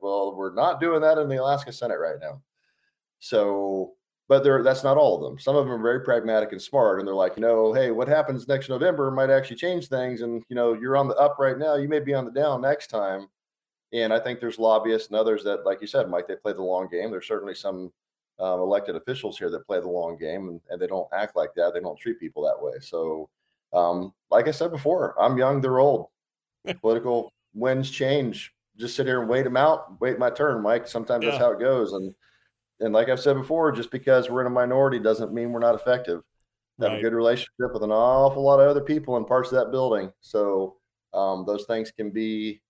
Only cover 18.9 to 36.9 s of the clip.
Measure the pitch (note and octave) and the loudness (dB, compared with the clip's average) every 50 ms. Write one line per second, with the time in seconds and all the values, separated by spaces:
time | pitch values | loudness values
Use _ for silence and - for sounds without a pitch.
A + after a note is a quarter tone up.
18.9 | D3 - - B2+ B2+ - - G2 - - F#2+ E2 E2+ D#2 - - G2 F2+ F2 F2+ | -8 -8 -8 -8 -8 -8 -8 -10 -8 -6 -6 -6 -6 -6 -6 -4 -4 -4 -2 -4
19.9 | F2 F2 E2 E2 E2+ D#2 E2 D#2 E2+ G2 F#2+ F2+ E2+ E2 - - F2+ F2+ F#2 E2+ | -4 -4 -4 -6 -8 -8 -8 -8 -8 -8 -10 -12 -14 -14 -14 -12 -8 -6 -6 -4
20.9 | F#2+ F#2 - - E2+ G2 G#2+ G2+ - F2 D#2 D#2+ - F2 E2+ F2 D#2+ F2 F2+ E2+ | -4 -6 -6 -4 -4 -6 -6 -4 -2 -2 -4 -2 -2 -2 -2 0 -2 -4 -6 -8
21.9 | D2+ - - A#2 A2+ - E2 D2+ - D2+ D2 D2 C2 - D2 C#2 A#1+ C2+ - - | -10 -8 -8 -8 -8 -8 -10 -12 -8 -4 -2 -2 -2 -2 -4 -8 -8 -10 -10 -8
22.9 | F2 E2 D#2+ D#2+ D#2 D#2 D2+ - _ _ _ _ _ _ _ _ - F2 E2+ E2+ | -6 -6 -4 -4 -6 -8 -10 -14 _ _ _ _ _ _ _ _ 0 2 2 2
23.9 | F2 F2+ F#2 G2 - _ _ _ F#2+ A#2 B2 D3+ C#3+ - E3 E3+ E3 C#3 C#3 D3+ | 0 -2 -6 -8 -12 _ _ _ 2 2 4 2 0 -2 -4 -4 -4 -4 -2 0
24.9 | F3+ F3 B2+ - - - G2+ B2+ C3 B2+ C3 C3 C#3+ C#3 C3+ C3 B2+ B2+ C#3 C#3+ | 0 0 0 -2 0 2 2 2 2 2 2 2 2 0 0 2 4 4 4 4
25.9 | B2+ - - - _ _ _ _ _ _ _ _ _ _ - - - - - A2 | 4 2 -2 -8 _ _ _ _ _ _ _ _ _ _ -10 -10 -8 -2 0 0
26.9 | A2+ A#2 A#2 B2 A#2+ A#2 - - _ _ _ _ - G#2+ A#2+ C3 C3 C3+ C3+ C3+ | 0 0 0 0 -2 -2 -2 -6 _ _ _ _ -8 -4 -2 0 0 0 -2 -4
27.9 | - - C3+ C3+ C#3+ D3 C3 A2+ F#2+ - - - _ _ _ _ _ - A#2 A#2 | -4 -4 -2 0 0 0 0 -2 -6 -8 -12 -18 _ _ _ _ _ -10 -10 -6
28.9 | - - C3 C3 B2+ B2 A#2 A2 B2 C3 C3+ B2 B2 C3 C#3+ D#3 D#3+ D#3 - - | -4 -2 -2 0 0 0 0 0 0 0 0 0 2 4 4 4 4 2 -2 -8
29.9 | F#2+ - A#2+ B2+ A#2+ A2 B2+ A#2+ - - D3 D3 B2 A2 G#2 G#2+ A#2 A#2 - - | -8 -4 -2 -2 0 0 0 -2 0 0 0 0 0 0 0 0 0 0 -2 -4
30.9 | - A#2 A2 - A#2+ A#2+ - D3+ C#3+ B2+ B2 A#2+ G2+ G2+ A#2+ C3+ C3+ C3 A2 G2+ | -8 -6 -4 -2 -2 0 0 0 0 2 2 2 2 2 2 2 2 2 0 -2
31.9 | G2 F#2+ F#2+ F#2+ - _ _ _ _ _ _ _ _ _ _ _ _ - A2 A2 | -4 -6 -8 -10 -12 _ _ _ _ _ _ _ _ _ _ _ _ -6 -2 2
32.9 | G#2 A2 A#2+ C3 B2+ B2+ - C#3+ C#3 C3 C3 - D#3+ E3 D#3+ D3+ B2 A#2 A#2 - | 2 2 4 2 0 2 2 2 2 2 0 -2 0 2 2 2 0 -2 -6 -8
33.9 | - C3 - C3+ C3 B2+ B2 B2+ A#2+ B2+ B2+ B2 B2 B2 B2 B2 B2+ C3+ C#3 C3+ | -10 -4 2 4 4 4 4 2 -2 -2 -2 0 0 0 2 2 4 4 4 2
34.9 | B2+ A2+ G#2 A2 A2 A2+ A#2 - A2 A#2+ A#2 A#2 A#2+ A#2 A#2 A#2 A2+ A2 - B2+ | 2 2 2 2 2 2 -2 -4 -4 -4 -4 -4 -2 2 2 2 2 2 2 0
35.9 | B2 B2 - F2 F2 E2 - _ _ _ _ _ _ _ _ _ _ - A2 G#2 | 0 0 0 -4 -6 -6 -8 _ _ _ _ _ _ _ _ _ _ -2 -2 -2